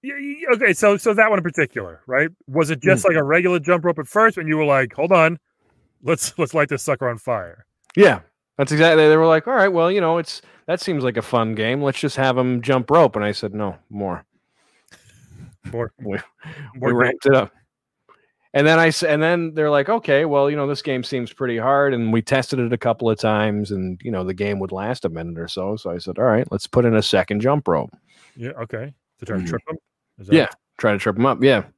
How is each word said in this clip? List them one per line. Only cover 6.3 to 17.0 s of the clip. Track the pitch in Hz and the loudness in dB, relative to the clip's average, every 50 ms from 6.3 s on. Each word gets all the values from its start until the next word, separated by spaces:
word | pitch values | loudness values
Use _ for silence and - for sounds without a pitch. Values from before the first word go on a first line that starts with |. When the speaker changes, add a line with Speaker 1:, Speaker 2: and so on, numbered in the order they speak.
| - | -4
Speaker 1:
let's | - 160 131 - | -4 -4 -2 0
light | 160 147 143 | -2 0 0
this | 147 131 - | -2 -6 -2
sucker | - 139 - 135 123 | -4 -4 -2 -2 -6
on | 117 | -6
fire"? | 110 - - 120 104 90 85 85 - _ _ _ _ _ _ _ | -6 -6 -6 -6 -6 -6 -10 -16 -20 _ _ _ _ _ _ _
Speaker 2:
Yeah, | 180 202 175 117 90 _ _ _ _ _ _ _ | 6 6 6 6 2 _ _ _ _ _ _ _
that's | - 139 135 | -4 -4 -2
exactly. | 151 151 160 165 160 160 156 151 | 2 4 4 6 6 6 6 6
They | 156 | 6
were | 156 160 | 6 6
like, | 165 160 160 156 | 4 4 2 0
"All | 233 269 | -2 0
right, | 240 190 202 | 2 2 2
well, | 185 170 165 175 | 2 0 0 0
you | 190 208 | 0 0
know, | 175 160 165 170 | 0 0 0 -2
it's, | 160 - - - _ _ _ _ _ | -4 -8 -14 -18 _ _ _ _ _
that | - 170 180 | -6 -6 -4
seems | - 196 175 143 127 | -4 -4 -4 -2 -2
like | 127 104 | -2 -2
a | 117 110 | -4 -4
fun | - - 120 113 110 113 | 0 0 0 0 0 -2
game. | 107 110 113 127 143 | -2 -2 -2 -2 -2
Let's | 143 139 131 - | -2 -4 -4 -2
just | - 143 - | -6 -4 -2
have | 135 131 131 123 | 0 0 0 2
'em | 127 127 127 127 120 | 0 0 0 -2 -2
jump | 117 135 135 131 117 - | 0 0 0 0 2 4
rope." | 143 170 160 123 104 | 4 4 4 4 2
And | 110 104 | -2 -4
I | 104 | -2
said, | 101 - - 104 98 | -4 -4 -8 -8 -6
"No, | 107 104 98 87 - _ _ | -6 -6 -6 -6 -10 _ _
more." | - 104 101 95 87 - - _ _ _ _ _ _ _ _ _ _ _ _ _ - _ _ _ _ _ _ _ - - - - _ _ _ - | -10 -8 -6 -6 -6 -8 -12 _ _ _ _ _ _ _ _ _ _ _ _ _ -20 _ _ _ _ _ _ _ -20 -20 -20 -20 _ _ _ -12
Speaker 1:
More, | 113 117 117 110 _ | -8 -8 -8 -8 _
Speaker 2:
We, | _ 123 104 98 101 - _ _ _ - 156 160 143 147 117 - | _ -10 -8 -8 -8 -10 _ _ _ -20 -20 -20 -18 -20 -20 -14
Speaker 1:
more | 127 120 135 | -4 -2 0
Speaker 2:
we | 123 | 2
ramped | 120 | 2